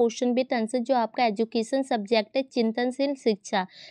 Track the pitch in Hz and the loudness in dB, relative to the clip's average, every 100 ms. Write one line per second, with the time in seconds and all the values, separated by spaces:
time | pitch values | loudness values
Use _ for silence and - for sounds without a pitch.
0 | 233 - 247 240 262 247 220 254 240 254 | 0 2 0 2 0 -2 0 -2 0 0
1 | 220 - 240 202 226 233 226 269 269 240 | 0 0 0 0 -2 -2 0 -2 0 -2
2 | 196 226 214 269 269 - 226 226 247 254 | 0 0 0 -2 -2 0 0 0 -2 -2
3 | 277 277 240 208 - 208 185 - - | -2 0 0 -2 -2 -4 -4 -10 -20